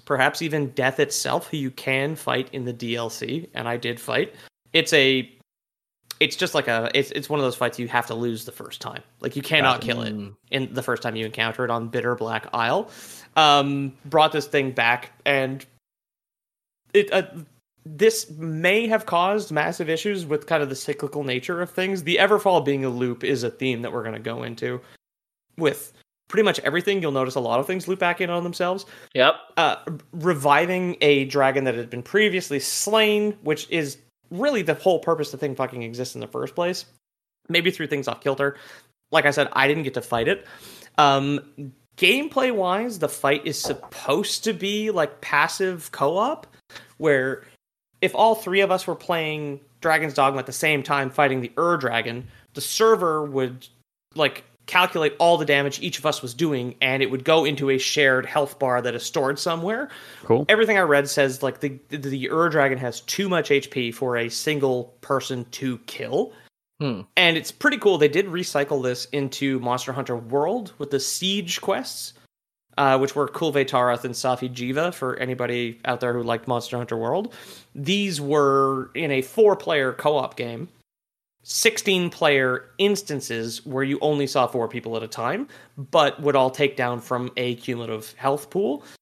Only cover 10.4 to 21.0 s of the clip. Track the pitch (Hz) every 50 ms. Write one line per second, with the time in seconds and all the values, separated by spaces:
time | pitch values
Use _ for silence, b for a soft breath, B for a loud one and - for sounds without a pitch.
10.4 | _ - - 135 135 - - 127 117 - 120 113 - 120 110 113 113 107 110 -
11.4 | 113 113 110 - 127 117 117 117 113 117 120 123 110 123 123 120 113 113 113 110
12.4 | - - - 120 113 117 139 190 226 B B B B B B B B B B 160
13.4 | 156 151 143 143 139 143 139 139 139 135 131 _ - 143 147 156 156 156 156 151
14.4 | 143 - - 143 135 131 123 127 117 117 120 127 - - - _ - - 143 135
15.4 | 135 131 135 135 - - _ _ _ _ _ _ _ _ _ _ _ _ _ _
16.4 | _ _ _ _ _ _ _ _ _ _ - 202 202 202 - 190 185 185 - 170
17.4 | 151 - _ _ _ _ _ _ - 160 156 147 208 226 220 - - - 156 156
18.4 | 160 165 156 156 165 180 196 220 233 220 220 214 220 - 180 170 175 190 208 214
19.4 | 196 - 156 151 151 170 175 - 175 156 160 160 - 208 202 190 170 143 151 147
20.4 | 147 - 170 156 147 135 135 131 - - 147 143